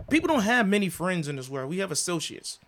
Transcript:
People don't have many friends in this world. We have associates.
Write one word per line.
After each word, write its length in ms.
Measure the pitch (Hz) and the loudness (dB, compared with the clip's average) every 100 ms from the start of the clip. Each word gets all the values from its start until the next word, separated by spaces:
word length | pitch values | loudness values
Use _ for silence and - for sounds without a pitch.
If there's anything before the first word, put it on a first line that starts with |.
| - | 0
People 180 | 320 339 | 2 4
don't 140 | 294 | 2
have 240 | 202 247 196 | 4 4 4
many 220 | 208 190 | 4 2
friends 400 | - 180 180 147 | 0 -2 -2 -2
in 80 | 139 | -6
this 120 | 131 | -6
world. 200 | 139 131 | -6 -4
We 80 | 175 | -4
have 120 | 190 | -2
associates. 680 | 147 - 170 - - - - | -2 -2 -2 -4 -8 -12 -14